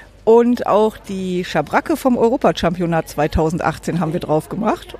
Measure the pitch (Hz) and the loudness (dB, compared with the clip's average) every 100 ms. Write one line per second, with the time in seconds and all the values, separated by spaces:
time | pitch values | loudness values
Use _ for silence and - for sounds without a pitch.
0 | - - - 233 240 247 - 196 214 - | -20 -4 4 6 6 0 2 2 2 -2
1 | - 190 185 180 180 165 147 226 - 311 | -10 -6 -4 -4 -2 -4 -2 -2 -2 0
2 | 262 240 226 269 196 - 170 180 170 165 | 0 2 2 2 0 2 -2 -2 -2 -2
3 | - - 151 185 160 160 - 151 - 156 | -2 -2 0 0 0 0 -4 -4 -4 -2
4 | 185 160 - 156 - - 214 349 - | -2 -4 -2 -2 -2 -4 -4 -4 -8